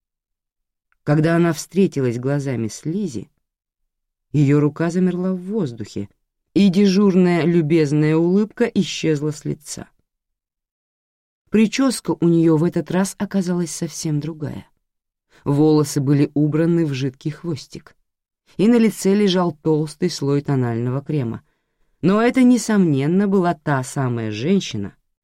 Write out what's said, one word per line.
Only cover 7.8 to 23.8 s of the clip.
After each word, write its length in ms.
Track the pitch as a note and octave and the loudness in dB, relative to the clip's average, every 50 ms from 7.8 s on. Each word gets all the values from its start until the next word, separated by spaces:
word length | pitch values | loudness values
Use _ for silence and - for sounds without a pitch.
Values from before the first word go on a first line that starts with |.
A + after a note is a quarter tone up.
| D#3 C#3 D3+ D3+ D3+ D3+ D#3 | 2 2 2 0 2 2 2
улыбка 480 | D#3+ E3+ F3 F#3 G3+ A3 G#3+ - - A#3 | 2 2 2 2 0 0 -2 -2 -4 -4
исчезла 680 | A3+ - G3 E3 - - - - D#3+ D#3 C#3 D3 D3+ | -2 0 -2 -2 -2 -4 -4 -2 -2 -2 -2 -2 -6
с 140 | D3+ - - | -6 -8 -8
лица. 420 | D3+ C#3+ - - - - - A2+ _ _ _ _ _ _ _ _ _ _ _ _ _ _ _ _ _ _ _ _ _ _ _ _ _ _ _ _ _ _ _ _ _ | -10 -10 -10 -10 -16 -16 -16 -16 _ _ _ _ _ _ _ _ _ _ _ _ _ _ _ _ _ _ _ _ _ _ _ _ _ _ _ _ _ _ _ _ _
Причёска 680 | - G#3+ A3+ - - - C4+ C4+ - - - - F#3 - | 2 2 2 2 2 0 0 0 -2 -2 -4 -6 -4 0
у 80 | E3+ | 2
неё 300 | E3+ E3+ E3 D#3+ E3 D#3+ | 2 4 4 4 4 4
в 80 | D3+ E3 | 2 2
этот 260 | F3 - E3+ D#3 - | 0 -2 -4 -4 -2
раз 240 | E3+ F3+ G3+ F#3+ - | -2 -2 -2 -2 -4
оказалась 540 | - G3+ G3 - G3 F3 F3+ F3+ F3 F3 D#3 | -8 -8 -4 -4 -4 -2 -2 -2 -4 -4 -6
совсем 480 | - - F3 D#3 - - - D#3+ D3+ D3 | -6 -8 -10 -10 -10 -8 -6 -4 -4 -4
другая. 480 | C#3+ D#3+ E3 D3+ D3+ B2 B2 - - _ _ _ _ _ _ _ _ _ _ _ _ _ _ _ - | -4 -6 -10 -10 -10 -10 -10 -12 -16 _ _ _ _ _ _ _ _ _ _ _ _ _ _ _ -4
Волосы 560 | - C#3+ C#3 D3+ D#3 D3+ D3+ D3+ D3 - D3 | -2 2 2 4 4 4 2 2 0 -2 -2
были 280 | C3 C3+ D3 C#3 D3 C#3+ - | 0 2 2 2 2 0 0
убраны 520 | C#3+ D3+ D3+ D3 D#3 E3 E3 E3+ E3+ E3 | 0 0 0 0 0 0 2 2 0 0
в 80 | D3 C#3 | -2 -4
жидкий 380 | B2+ C#3 C3+ C3 - - D#3 | -4 -6 -6 -6 -8 -10 -10
хвостик, 640 | D3 - - E3+ D3+ - - - - - - - _ _ _ _ _ _ _ _ _ _ _ _ _ | -10 -10 -8 -8 -8 -10 -10 -16 -18 -20 -20 -20 _ _ _ _ _ _ _ _ _ _ _ _ _
и 100 | - F#3 | 0 2
на 100 | A3+ B3 | 4 4
лице 380 | A#3 A3+ G#3+ - - - F#3+ G3 | 4 4 2 0 0 0 2 2
лежал 360 | G#3 G#3 F#3+ F3 F#3 F3 F3 | 4 2 2 2 2 0 -2
толстый 580 | D#3 _ - D#3+ D#3 D3+ D#3 D3+ - - F3+ F3 | -4 _ -2 0 0 0 -2 -4 -6 -4 -4 -4
слой 320 | - - C#3+ C#3 C#3+ C#3+ | -4 -4 -4 -2 -2 -2
тонального 600 | C#3+ - C#3 C3 B2 A#2+ A#2 A2+ A#2+ B2 B2 C#3 | -2 -2 -2 -2 -2 -2 -2 -4 -4 -4 -4 -6
крема. 420 | C#3 - D3+ D3 B2 A2+ A2+ - _ _ _ _ _ _ _ _ _ _ _ _ | -6 -4 -4 -4 -4 -4 -8 -10 _ _ _ _ _ _ _ _ _ _ _ _
Но 200 | - F3+ G3 G#3+ | -2 0 2 2
это, 220 | A#3 B3 B3 C4+ B3 | 2 2 4 4 4
несомненно, 840 | B3 B3+ A3+ - - G#3+ G3+ F#3 E3 C#3+ C3+ C#3 D3+ F3 G3 G#3 | 6 4 4 2 0 2 2 4 4 2 2 0 2 2 2 2
была 260 | G3 F#3+ G3 F3 F3 E3 | 2 2 2 2 0 -2
та 300 | - - D#3 C#3+ C3 | -2 -2 -2 -2 -2